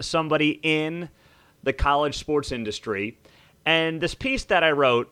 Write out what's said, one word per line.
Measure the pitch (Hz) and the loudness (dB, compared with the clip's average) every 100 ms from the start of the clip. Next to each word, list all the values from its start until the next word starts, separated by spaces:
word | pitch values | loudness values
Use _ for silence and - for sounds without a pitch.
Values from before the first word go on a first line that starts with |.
somebody | - 170 156 156 151 - | -2 -2 0 2 2 0
in | 156 156 156 170 170 - _ _ _ _ | 0 0 -2 -6 -10 -16 _ _ _ _
the | 135 | -4
college | 131 139 143 147 - | 0 2 2 2 -2
sports | - 147 139 | -2 -2 -2
industry. | 123 107 - 117 98 107 - _ _ _ _ | -4 -6 -6 -6 -4 -6 -8 _ _ _ _
And | 160 160 160 160 | -2 0 0 -2
this | 165 | -6
piece | - 262 269 - | -4 -4 -4 0
that | 185 | 2
I | 160 | 4
wrote | 143 135 120 120 | 4 4 4 0